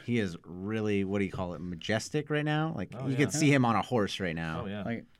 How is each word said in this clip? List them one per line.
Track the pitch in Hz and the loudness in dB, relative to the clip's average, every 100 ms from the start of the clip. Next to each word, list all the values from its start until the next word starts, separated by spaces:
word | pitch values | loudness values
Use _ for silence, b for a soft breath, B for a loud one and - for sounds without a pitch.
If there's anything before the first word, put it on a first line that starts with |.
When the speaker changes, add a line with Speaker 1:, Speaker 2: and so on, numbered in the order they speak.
| - | -2
Speaker 1:
he | 120 | 0
is | 98 85 - | 0 -4 -12
really, | 87 98 110 107 101 | -8 -4 -2 2 2
what | 95 101 | 2 0
do | 95 | -2
you | |
call | - 90 | -2 -6
it, | 82 | -6
majestic | 90 87 - 107 - 151 147 | -8 -6 -2 -2 -2 -4 -2
right | 151 151 | -2 0
now. | 151 160 160 | 0 0 -4
Like, | 95 113 | -6 -6
Speaker 2:
Oh, | 135 | -2
Speaker 1:
you | |
Speaker 2:
yeah. | 131 | 2
Speaker 1:
could | 139 | 2
see | 147 156 | 4 6
him | 143 123 | 6 6
on | 104 | 4
a | |
horse | 90 123 98 - | 2 2 2 0
right | 95 82 | -2 -2
now. | 82 82 | -2 -4
Speaker 2:
Oh, | 95 | -6
yeah. | 104 | -6
Speaker 3:
Like, | 104 117 - _ | -6 -6 -8 _